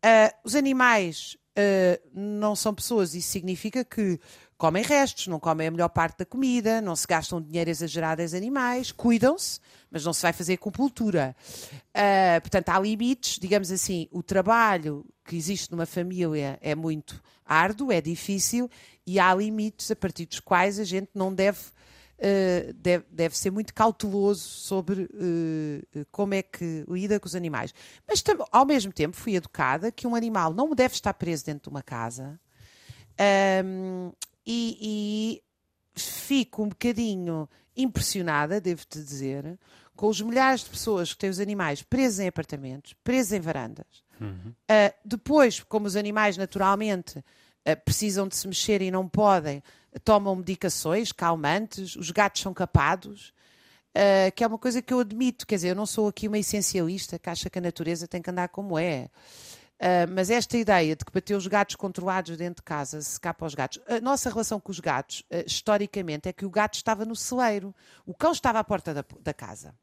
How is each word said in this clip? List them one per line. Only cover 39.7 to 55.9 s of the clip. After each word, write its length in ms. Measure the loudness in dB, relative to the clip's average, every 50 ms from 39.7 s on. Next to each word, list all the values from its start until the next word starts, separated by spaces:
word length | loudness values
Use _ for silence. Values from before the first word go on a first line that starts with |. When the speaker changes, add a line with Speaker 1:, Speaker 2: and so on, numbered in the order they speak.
| _ -20 _ _ _
Speaker 1:
com 120 | -2 0
os 140 | 0 0 0
milhares 400 | -4 0 2 4 4 4 4 2 -2
de 60 | -8
pessoas 420 | -10 -6 -2 0 0 0 0 -2 -4
que 60 | _
têm 100 | -4 -4
os 100 | -2 -2
animais 420 | -4 -4 -2 -2 -2 -2 -2 -4
presos 380 | -4 _ 0 2 2 2 2 0
em 80 | -4
apartamentos, 680 | -4 -2 -4 -8 -6 -8 -10 -10 -10 -12 -12 -14 -20 -20 _ _
presos 280 | 0 2 2 2 2 -2
em 60 | -2
varandas. 460 | -2 -2 -4 -4 -6 -8 -10 -14 -18 _ _ _ _ _ _ -12
Speaker 2:
Uhum. 340 | -10 -10 -10 -10 -14 -16 -18 _ _ 4
Speaker 1:
Ah, 240 | 6 6 6 6 2 _ _
depois, 560 | -8 -8 -8 _ 4 6 8 8 6 6 -2
como 260 | -10 _ -4 -2 -2
os 80 | 0 -2
animais 420 | -2 -2 -2 0 2 2 2 2
naturalmente, 840 | 0 -6 -6 -2 0 2 2 2 2 2 -2 -2 -2 -4 -8 -14 -16 -16 _ _ _ _ _ _ _ _
ah, 100 | -2 -2
precisam 520 | 0 _ -2 -2 0 0 0 0 0 -2
de 80 | -2 -2
se 120 | -6 -6
mexer 340 | -4 -4 -4 0 2 2 2
e 100 | 2 0
não 160 | 0 -2 -2
podem, 540 | -2 0 2 4 6 6 4 2 -2 -6 -6 -10 -18 -20 _ _ _ _ -6 _
tomam 320 | 4 4 4 4 2 -2
medicações, 760 | -2 -2 -6 -6 -2 -2 -2 -2 -2 -2 0 0 0 0 -2
calmantes, 840 | -4 -2 0 0 0 2 2 0 0 0 -2 -4 -8 -10 -10 -10 -10
os 140 | -10 -10 -4
gatos 300 | 0 2 2 2 2 -4
são 120 | -6 -6 -4
capados, 800 | -4 -4 2 _ 4 4 4 2 0 -4 -14 -18 -18 -20 -20 _ _ _ _ _ _ _ _ _ _ _ _ _
ah, 340 | 4 6 6 6 6 4 4
que 120 | 2 0 -2
é 40 |
uma 100 | -2 -2 -2
coisa 220 | -2 -2 -2 -2
que 120 | -2 0 0
eu 60 | 0
admito, 460 | 0 0 -2 -2 0 -2 -2 _ -4
quer 80 | -2 -2
dizer, 140 | 0 0 0
eu 60 | -2
não 100 | -2 -4
sou 220 | -4